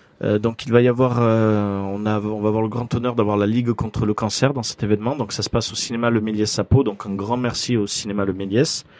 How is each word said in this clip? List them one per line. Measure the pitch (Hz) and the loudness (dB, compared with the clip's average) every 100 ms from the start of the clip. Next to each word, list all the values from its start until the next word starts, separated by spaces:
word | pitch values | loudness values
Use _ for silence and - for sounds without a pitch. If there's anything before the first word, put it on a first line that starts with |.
| _ - | _ -6
Euh, | - 104 | 0 2
donc | 113 113 110 | 0 -4 2
il | |
va | 117 | 4
y | 123 | 6
avoir, | 120 127 120 | 4 2 4
euh, | 117 113 110 107 101 98 | 4 4 4 2 0 -2
on | 98 101 107 | -4 -4 -2
a, | 107 | -2
on | 107 107 | -2 -2
va | 107 | 0
avoir | 110 | 0
le | 110 | 0
grand | 117 120 120 | -4 -4 -2
honneur | 123 | 0
d'avoir | 117 104 104 | 0 2 2
la | 101 | 2
Ligue | 120 120 | 2 0
contre | 117 113 107 107 | -2 -4 -2 -2
le | 107 | 0
cancer | 107 - 135 | -2 0 0
dans | 135 | 0
cet | 110 - | -6 -4
événement. | 104 104 113 143 | 0 0 0 -4
Donc | 107 | -4
ça | - | -4
se | 101 | -4
passe | 117 - | -2 -4
au | - | -6
cinéma | - 117 120 | -6 -2 2
Le | 113 | 2
Méliès | 110 107 107 - | 0 0 0 -2
à | |
Pau, | 98 135 | 2 2
donc | 117 98 101 | 2 -2 -6
un | |
grand | 98 101 123 | -6 -2 -2
merci | 123 - - 117 | -2 -4 -2 -2
au | 101 | -2
cinéma | - 110 101 98 | -4 -6 -4 -2
Le | |
Méliès. | 92 98 107 156 - - | -4 -2 0 0 -2 -10